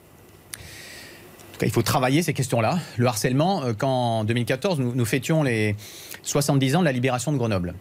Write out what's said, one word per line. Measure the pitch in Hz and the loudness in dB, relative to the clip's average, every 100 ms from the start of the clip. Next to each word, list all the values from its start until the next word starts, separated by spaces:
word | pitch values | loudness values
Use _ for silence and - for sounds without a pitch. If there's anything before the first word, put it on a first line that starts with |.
| - - - - - | -20 -20 -20 -20 -20
En | - - - - - - - - - - | -18 -18 -18 -18 -18 -20 -20 -20 -20 -20
tout | - | -4
cas, | 123 | 0
il | |
faut | 113 | 0
travailler | 104 139 127 143 | 0 2 2 2
ces | 175 | 2
questions-là. | 131 - 120 110 170 - - | -2 0 0 0 0 -4 0
Le | 120 | 0
harcèlement, | 117 131 127 170 190 | 2 0 2 2 0
euh, | 127 | -2
quand | 107 139 131 120 113 | -2 0 2 2 0
en | |
deux | 107 | 0
mille | 120 | 0
quatorze, | 117 131 202 156 | 0 0 0 0
nous, | 123 | 0
nous | 123 117 | 0 0
fêtions | 139 - 160 | 0 2 2
les | 139 113 107 104 - - - - | 4 2 2 0 -8 -18 -18 -12
soixante-dix | - 147 139 139 131 165 | -4 0 2 2 4 2
ans | |
de | |
la | 165 | 2
libération | 127 131 123 156 | 2 0 0 -2
de | 143 | 0
Grenoble. | 117 95 87 85 | 0 0 -2 -8